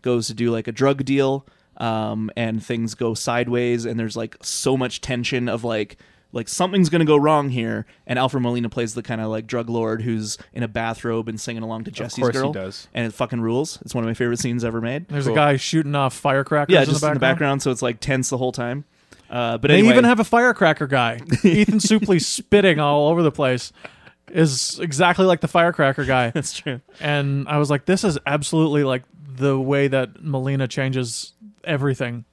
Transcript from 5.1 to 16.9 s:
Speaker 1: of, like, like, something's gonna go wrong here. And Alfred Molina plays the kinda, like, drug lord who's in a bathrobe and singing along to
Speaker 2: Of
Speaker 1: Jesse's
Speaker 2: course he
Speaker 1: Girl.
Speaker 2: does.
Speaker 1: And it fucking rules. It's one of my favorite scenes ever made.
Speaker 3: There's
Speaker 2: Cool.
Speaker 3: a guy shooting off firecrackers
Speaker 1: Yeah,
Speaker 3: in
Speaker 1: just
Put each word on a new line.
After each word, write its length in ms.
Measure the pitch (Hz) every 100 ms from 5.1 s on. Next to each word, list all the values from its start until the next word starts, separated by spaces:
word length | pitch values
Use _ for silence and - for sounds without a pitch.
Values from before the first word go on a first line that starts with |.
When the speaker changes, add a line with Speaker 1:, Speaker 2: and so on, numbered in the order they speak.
| 123 120 131 120
Speaker 1:
of, 160 | 117
like, 320 | 117 110 104 - _ _ _
like, 140 | 117 113
something's 400 | - 180 196 165
gonna 140 | 170 156
go 100 | 147
wrong 320 | 147 156 139
here. 380 | 127 113 110 - _ -
And 120 | 127
Alfred 240 | 131 139
Molina 260 | 123 120 117
plays 240 | 120 113
the 80 | 117
kinda, 240 | 107 113 110
like, 180 | 110 113
drug 240 | 123 117
lord 320 | 117 113 113
who's 340 | 113 113 107 - -
in 100 | -
a 60 | 120
bathrobe 600 | 110 113 113 123 113 113
and 120 | 110
singing 220 | - 113
along 220 | 113 113
to 60 | 113
Speaker 2:
Of 40 |
Speaker 1:
Jesse's 240 | - 117 123
Speaker 2:
course 160 | 131 131
he 60 |
Speaker 1:
Girl. 100 | 139
Speaker 2:
does. 360 | 151 95 - -
Speaker 1:
And 140 | - 117
it 60 |
fucking 260 | - 123 120
rules. 380 | 113 120 147 -
It's 120 | 117
one 100 | 123
of 40 | 113
my 60 |
favorite 240 | 110 120 120
scenes 240 | 127 120
ever 160 | 117 113
made. 280 | 117 139 175
Speaker 3:
There's 160 | 147
Speaker 2:
Cool. 80 | 131
Speaker 3:
a 40 | 117
guy 200 | 147 139
shooting 380 | - 160 143
off 180 | 143 135
firecrackers 580 | - 151 135 135 151 143
Speaker 1:
Yeah, 60 | 175
Speaker 3:
in 40 |
Speaker 1:
just 120 | 135